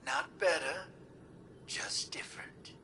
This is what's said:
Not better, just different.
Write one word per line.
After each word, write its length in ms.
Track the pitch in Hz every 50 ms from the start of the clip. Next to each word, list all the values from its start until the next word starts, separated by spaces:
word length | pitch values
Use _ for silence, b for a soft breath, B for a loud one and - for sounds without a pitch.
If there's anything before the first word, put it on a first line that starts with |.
| -
Not 340 | - 139 143 156 - - -
better, 480 | 202 185 170 156 175 175 170 185 190 202 - - - - - - - - - - - - - - -
just 440 | - - - - - - - - -
different. 640 | - - - - - - - - - - - - - -